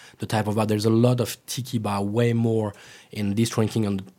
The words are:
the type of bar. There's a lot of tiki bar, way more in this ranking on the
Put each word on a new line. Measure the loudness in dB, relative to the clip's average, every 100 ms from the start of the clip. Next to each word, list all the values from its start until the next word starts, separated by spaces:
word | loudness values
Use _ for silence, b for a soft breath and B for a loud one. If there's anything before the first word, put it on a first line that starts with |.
| B -12
the | -2
type | 0 0
of | 0
bar. | 0
There's | 2 2
a |
lot | 4 4 2
of | -2 -6 -10
tiki | -10 -6 -4
bar, | -2 -4
way | -2 0 0
more | 2 2 0 -2 -6 B B B
in | -6 -2 0
this | 0 0
ranking | 0 0 -2
on | -2
the | -6